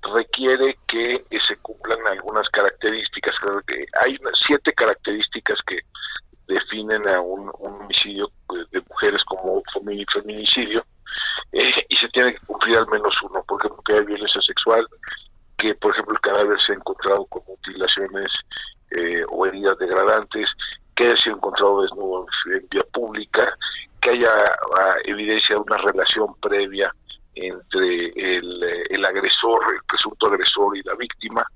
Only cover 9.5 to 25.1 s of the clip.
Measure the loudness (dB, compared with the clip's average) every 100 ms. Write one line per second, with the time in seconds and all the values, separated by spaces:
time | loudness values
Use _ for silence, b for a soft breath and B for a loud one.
9.5 | -2 -2 -8 -6 -8 -4 -4 -4 -4 0
10.5 | 0 0 -4 -4 _ -14 B B B B
11.5 | 0 2 0 2 0 2 4 2 2 -10
12.5 | -4 4 4 4 2 2 -2 -4 -8 -4
13.5 | -2 -2 -4 2 2 2 -2 -2 0 0
14.5 | 0 4 4 2 -8 B B -18 -20 _
15.5 | -4 -2 0 0 0 -2 -2 0 2 2
16.5 | 2 2 0 -4 -4 2 2 0 -10 -12
17.5 | -16 -14 -4 -2 0 -2 -4 -4 -6 -8
18.5 | B B -18 _ -4 -2 -2 -4 0 -2
19.5 | 2 0 0 2 2 4 2 0 -4 -4
20.5 | -4 B B _ 2 4 6 2 0 -4
21.5 | 4 4 6 2 -2 -4 -4 -4 -6 -2
22.5 | -4 -2 -2 -2 -4 -6 -6 -2 2 2
23.5 | 0 B B B -2 2 4 6 6 4
24.5 | 2 0 2 4 2 -2